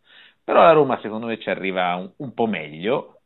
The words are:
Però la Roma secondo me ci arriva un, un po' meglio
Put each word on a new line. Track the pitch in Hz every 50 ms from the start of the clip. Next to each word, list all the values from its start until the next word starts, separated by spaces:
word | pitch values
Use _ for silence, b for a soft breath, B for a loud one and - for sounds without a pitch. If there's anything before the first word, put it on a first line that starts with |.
| b b b b b b b b _
Però | - - -
la | 196 170
Roma | 160 156 147 131 117 -
secondo | - 110 107 110 117
me | 117 113 107
ci | - 107
arriva | 95 90 90 95 92 92 90 90 90
un, | 90 92 98 -
un | - 147 127 -
po' | - 117
meglio | 110 98 82 78 76 76 80 87 107 131 - - - _ _ _